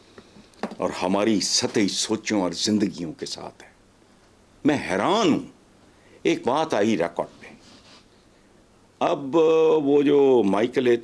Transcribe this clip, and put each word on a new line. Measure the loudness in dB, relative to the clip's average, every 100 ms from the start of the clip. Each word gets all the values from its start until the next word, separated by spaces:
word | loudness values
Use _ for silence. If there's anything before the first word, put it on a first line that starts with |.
| _ -20 -20 -20 -20 -14 -12 -8
और | -8
हमारी | -4 -2 0 0 0
सतही | -2 -2 -2 0 -2
सोचों | -2 -4 -6 -2 -2
और | -2
ज़िंदगियों | -4 -2 0 -2 -4 -12
के | -12 -14
साथ | -14 -16 -20
है। | -20 _ _ _ _ _ _ _ _ _ -2
मैं | -2
हैरान | -2 -2 0 2 2
हूँ, | 0 -4 -18 _ _ _ _ _ -6 -4
एक | -2 -2
बात | -2 0
आई | 0 0 0
रिकॉर्ड | -2 -6 -10
पे, | -14 -20 -20 -20 -20 -20 -20 _ _ _ _ _ _ _ _ _ -6 -4
अब | -4 -2 2 4 4 4 2
वो | 2 2
जो | 4 4 6 4
माइकल | 4 2 0 0 2
ए | 2